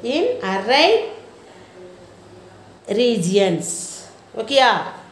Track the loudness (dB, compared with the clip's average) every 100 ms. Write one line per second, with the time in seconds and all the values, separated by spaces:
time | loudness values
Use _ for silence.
0 | -2 -2 -2 -4 -4 -4 0 4 4 2
1 | 0 -12 -20 -20 -20 -20 -20 -20 -20 -20
2 | -20 -20 -20 -20 -20 -20 -20 -20 -6 0
3 | 2 2 2 2 2 0 -4 -10 -12 -14
4 | -18 -20 -16 -10 0 4 4 2 -4 -14
5 | -20